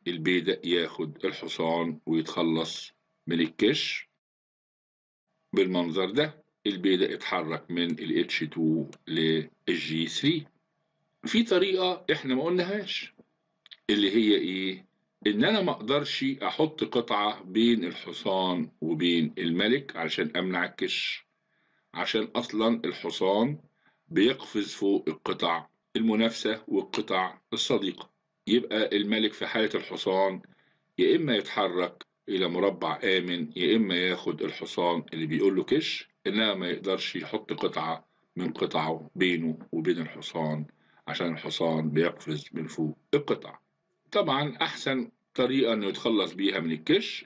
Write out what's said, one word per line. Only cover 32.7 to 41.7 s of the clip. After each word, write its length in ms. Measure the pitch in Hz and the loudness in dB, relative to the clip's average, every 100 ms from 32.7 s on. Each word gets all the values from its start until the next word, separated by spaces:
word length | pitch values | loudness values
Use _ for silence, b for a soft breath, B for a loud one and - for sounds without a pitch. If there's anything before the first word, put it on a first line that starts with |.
| 87 80 80 | 2 -2 -2
امن، 460 | 104 95 90 87 78 90 | 0 2 0 -4 -4 -2
يا 200 | 87 113 | 2 4
اما 180 | 101 | 2
ياخد 480 | 87 92 90 92 78 | 0 0 -2 -4 -4
الحصان 600 | 95 - 87 - 87 85 78 | -4 -6 -6 0 0 0 -4
اللي 140 | 80 80 | -6 -2
بيقول 300 | 78 98 92 | 2 2 2
له 80 | |
كش، 440 | - 147 - - - _ 98 | 2 2 0 -6 -10 _ -2
انما 280 | 104 110 | 0 2
ما 140 | 95 90 | 0 -2
يقدرش 460 | - 95 92 - 90 | -2 -2 -2 -2 -8
يحط 360 | 76 107 - | -6 -6 -6
قطعة 560 | 85 90 - 82 - - _ _ 87 | -2 -2 -2 -4 -6 -10 _ _ -6
من 160 | 87 | -6
قطعه 580 | 80 90 80 78 80 76 | -2 -2 0 -2 -4 -6
بينه 440 | 90 92 85 82 78 - | 0 2 2 -2 -4 -6
وبين 260 | 82 82 85 | -2 0 0
الحصان، 680 | 78 - - 85 78 76 76 b b b - | -4 -10 -8 -4 -2 -4 -6 b b b -10
عشان 240 | - 85 | -4 -4
الحصان 580 | 78 - - 85 | -4 -6 -2 0